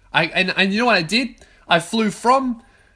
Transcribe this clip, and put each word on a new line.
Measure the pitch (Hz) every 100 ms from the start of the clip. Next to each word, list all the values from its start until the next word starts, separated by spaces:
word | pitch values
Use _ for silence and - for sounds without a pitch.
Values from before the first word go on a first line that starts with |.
| _
I, | 147 165
and, | 175 185 175
and | 196
you | 208
know | 247
what | 196
I |
did? | 156 226 269 - - _ -
I | 170
flew | 165 226 214
from, | - 233 269 262 233 - _ _